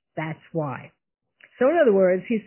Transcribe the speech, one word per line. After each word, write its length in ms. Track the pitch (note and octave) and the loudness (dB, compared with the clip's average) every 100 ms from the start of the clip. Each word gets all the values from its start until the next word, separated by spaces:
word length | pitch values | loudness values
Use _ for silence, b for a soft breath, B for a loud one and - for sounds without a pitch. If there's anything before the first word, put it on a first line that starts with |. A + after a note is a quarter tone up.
| _ - | _ -12
that's 240 | D#3 - - | -10 -12 -10
why." 400 | E3 D3 B2 - _ _ _ _ _ _ - | -6 -6 -8 -16 _ _ _ _ _ _ -2
So 100 | B3+ | 0
in 80 | E4+ | 2
other 140 | C4+ | 2
words, 300 | G3 F#3 F#3 F#3 | 4 2 0 -2
he's 140 | A3 | -6